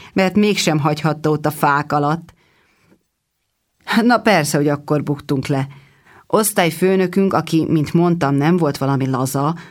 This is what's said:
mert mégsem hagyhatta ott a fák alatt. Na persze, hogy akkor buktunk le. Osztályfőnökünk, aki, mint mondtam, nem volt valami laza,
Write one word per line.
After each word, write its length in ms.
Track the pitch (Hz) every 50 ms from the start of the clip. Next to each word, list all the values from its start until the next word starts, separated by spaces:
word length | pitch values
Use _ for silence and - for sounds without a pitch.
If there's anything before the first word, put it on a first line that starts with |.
| - - -
mert 220 | 190 190 180 180
mégsem 440 | 208 208 208 196 - - 170 156 151
hagyhatta 500 | 139 151 151 151 - 156 151 156 - 151
ott 160 | 151 151 151
a 60 | 151
fák 400 | 151 - 160 147 143 147 147 147
alatt. 420 | 151 147 143 147 160 170 - - - _ _ _ _ _ _ _ _ _ _ _ _ _ _ _ _ _ _ _ _ _ _ _ _ _ _ _ _ _ - - - 233 233
Na 140 | 247 240
persze, 400 | 220 - 226 196 160 143 - -
hogy 100 | 143 147
akkor 360 | 147 143 143 - - 151 143 139
buktunk 440 | 147 143 - - - 143 135 -
le. 200 | - 143 135 131 135 - - - _ _ _ _ _ - - _
Osztályfőnökünk, 1040 | - - 214 214 214 - 208 175 160 165 - 180 190 190 190 185 175 180 196 196 190 -
aki, 320 | 156 156 - 160 160 - -
mint 240 | 165 156 143 - -
mondtam, 420 | 170 170 175 170 170 143 139 139
nem 220 | 139 143 165 180
volt 200 | 170 160 143 139
valami 300 | - 139 139 139 131 131
laza, 480 | 131 131 123 135 131 143 139 143 156 170 - - -